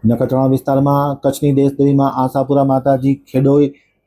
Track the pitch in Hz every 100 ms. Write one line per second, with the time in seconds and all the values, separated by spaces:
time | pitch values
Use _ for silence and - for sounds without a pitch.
0 | 110 117 127 131 131 131 - 135 143 143
1 | 143 139 139 139 147 139 139 139 139 139
2 | 139 131 127 139 131 139 139 135 135 135
3 | 135 139 _ 131 135 143 143 - _ _